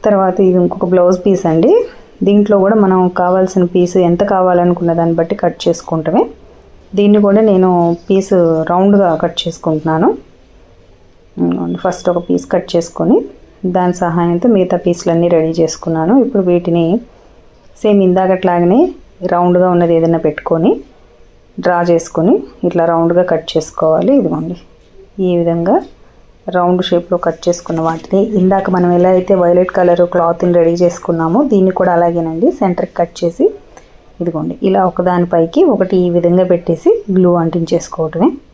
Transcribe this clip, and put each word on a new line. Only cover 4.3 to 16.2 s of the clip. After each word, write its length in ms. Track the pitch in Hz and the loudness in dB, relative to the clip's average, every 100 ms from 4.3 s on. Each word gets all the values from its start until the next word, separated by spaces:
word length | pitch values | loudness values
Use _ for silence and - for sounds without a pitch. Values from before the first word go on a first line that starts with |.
కావాలనుకున్న 600 | 190 185 180 175 175 170 170 | 0 2 2 2 0 -2 0
దాన్ని 160 | 165 165 | 0 0
బట్టి 160 | 165 202 | -2 -2
కట్ 160 | 175 - - | -4 -2 -2
చేసుకుంటామే. 580 | 170 - 160 160 196 466 - - - - - - 190 | -2 -4 -6 -2 -2 -2 -6 -20 -20 -20 -20 -8 0
దీన్ని 240 | 208 208 202 | 4 4 4
కూడా 160 | 202 220 | 2 2
నేను 180 | 190 185 180 170 170 - | 2 2 2 0 -2 -2
పీస్ 260 | 196 196 190 170 160 156 | -2 0 0 2 0 0
రౌండ్గా 380 | 175 196 202 190 165 | 0 2 2 2 0
కట్ 140 | 170 - | -4 -4
చేసుకుంటున్నాను. 680 | 170 160 - 156 160 160 240 - - - _ - _ _ _ _ - _ _ - | -8 -6 -4 -4 -2 0 0 -2 -10 -20 _ -20 _ _ _ _ -20 _ _ -6
ఇదిగోండి, 340 | 175 180 175 175 | -4 -2 -6 -4
ఫస్ట్ 240 | 185 175 - | -6 -4 -2
ఒక 80 | 175 175 | -4 -2
పీస్ 160 | 175 - | -4 -2
కట్ 160 | 180 175 | -6 -2
చేసుకొని 420 | 170 165 - 165 330 - - - - 185 170 | -4 -4 -4 0 0 -2 -16 -20 -8 -4 -2
దాని 200 | 180 180 | -2 -2
సహాయంతో 460 | 175 170 170 175 247 208 | -2 -2 0 0 2 2
మిగతా 220 | 180 180 | 0 -2
పీసులన్నీ 440 | 180 175 - 165 175 170 | -2 -4 -2 0 2 2
రెడీ 180 | 160 160 | 0 -2
చేసుకున్నాను. 520 | 160 - - 160 160 262 | -2 -2 -6 -4 0 2